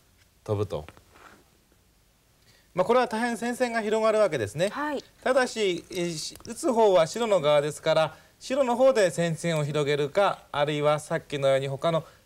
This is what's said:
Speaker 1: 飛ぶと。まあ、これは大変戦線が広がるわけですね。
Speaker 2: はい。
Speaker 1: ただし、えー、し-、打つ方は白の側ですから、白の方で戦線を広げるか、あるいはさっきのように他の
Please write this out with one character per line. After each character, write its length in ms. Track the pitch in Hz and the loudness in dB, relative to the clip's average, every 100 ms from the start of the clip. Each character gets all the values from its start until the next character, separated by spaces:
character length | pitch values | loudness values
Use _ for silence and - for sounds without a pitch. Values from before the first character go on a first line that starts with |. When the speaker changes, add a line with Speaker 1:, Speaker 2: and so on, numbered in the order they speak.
| _ _ _ _ | _ _ _ _
Speaker 1:
飛 140 | - 101 | -6 -4
ぶ 80 | 107 | -4
と。 200 | 78 80 - _ _ - - _ _ _ _ _ _ _ _ _ _ _ _ _ | -8 -10 -20 _ _ -20 -20 _ _ _ _ _ _ _ _ _ _ _ _ _
ま 80 | 175 | -2
あ、 40 | 180 | 2
こ 100 | 254 | 2
れ 40 | |
は 80 | 247 | 2
大 120 | 220 | -2
変 180 | 240 233 | -4 -4
戦 180 | 233 240 | -6 -2
線 160 | 247 | -2
が 100 | 233 | -2
広 220 | 208 220 | -2 0
が 80 | 220 | 2
る 80 | 214 | 2
わ 100 | 196 | 2
け 80 | 147 | 0
で 100 | 98 | -4
す 80 | 143 | -2
ね。 140 | 196 | -4
Speaker 2:
は 240 | 196 196 | -4 -6
い。 100 | 269 - _ | -8 -10 _
Speaker 1:
た 100 | 247 | 0
だ 120 | 262 247 | 2 0
し、 400 | 226 196 170 - | 0 -2 -4 -8
え 20 | 185 | -6
ー、 160 | 175 | -6
し-、 240 | 156 - - - | -6 -12 -14 -16
打 100 | 233 | -6
つ 180 | 311 | -2
方 200 | 233 214 | 4 6
は 120 | 180 160 | 6 2
白 220 | 220 233 | 0 0
の 120 | 190 | 2
側 220 | 147 147 | 4 2
で 100 | 147 | 2
す 100 | - | -2
か 120 | 160 | 0
ら、 220 | 156 156 - _ _ | 2 0 -4 _ _
白 240 | - 269 | -4 -2
の 120 | 247 240 | 0 4
方 180 | 262 | 4
で 180 | 247 180 | 4 2
戦 240 | 160 170 156 | 2 -2 -2
線 240 | 170 160 | -2 -2
を 40 | |
広 220 | 147 151 139 | -2 -2 0
げ 100 | 147 | 0
る 140 | 143 | 0
か、 340 | 196 196 - - | 2 0 0 -6
あ 140 | 143 147 | -2 -2
る 80 | |
い 80 | 147 | 0
は 180 | 147 151 | 0 0
さ 160 | - 160 | -2 -6
っ 60 | |
き 160 | - 143 | -6 -2
の 100 | 139 | 2
よ 100 | 135 | 2
う 20 | |
に 80 | 139 | 0
他 240 | 135 170 | -4 -2
の 120 | 160 - - | -2 -4 -14